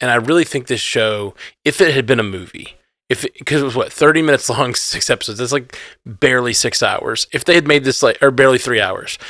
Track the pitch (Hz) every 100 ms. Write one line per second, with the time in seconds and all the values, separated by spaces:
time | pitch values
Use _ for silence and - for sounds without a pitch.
0 | 123 120 117 170 156 135 120 117 - 123
1 | 110 107 101 - - - 147 - 170 135
2 | 117 123 104 95 90 - - - _ _
3 | - 127 - - - 147 139 120 101 -
4 | 151 156 156 135 - 120 127 120 - -
5 | - 117 - 107 123 143 123 - - -
6 | 120 107 135 127 123 110 120 - 107 95
7 | - 110 - 127 - 175 147 147 135 -
8 | 127 - 139 127 135 131 127 113 95 95
9 | - -